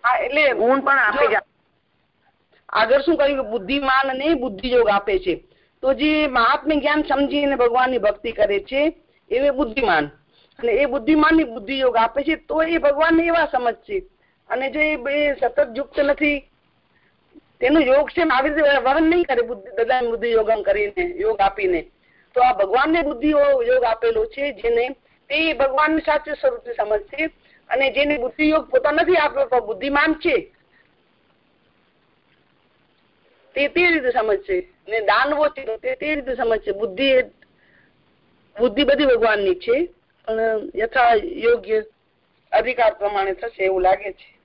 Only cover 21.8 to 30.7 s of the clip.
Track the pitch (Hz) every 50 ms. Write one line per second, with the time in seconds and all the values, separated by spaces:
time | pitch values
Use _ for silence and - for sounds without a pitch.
21.8 | 156 - _ _ _ _ _ _ _ _ _ 247 247 254 247 - 202 190 208 247
22.8 | 277 320 320 339 330 285 294 233 262 302 302 294 285 285 277 - - 233 254 254
23.8 | - - - - - 453 453 440 440 466 - 554 554 285 254 190 - 233 233 233
24.8 | 240 254 277 _ _ _ _ _ _ _ 277 302 320 320 311 - 277 269 262 269
25.8 | 302 302 320 320 302 - 302 294 294 302 294 - - 262 240 240 - 240 233 -
26.8 | - 208 214 208 202 - - 277 320 320 _ _ _ _ _ _ _ _ - 254
27.8 | 269 269 202 269 285 294 294 277 233 254 - - 311 302 311 311 - - - 523
28.8 | 254 294 294 320 339 294 370 330 294 294 - 269 277 233 254 247 226 202 226 -
29.8 | - 285 285 285 302 320 311 - - 349 277 220 - - _ _ _ _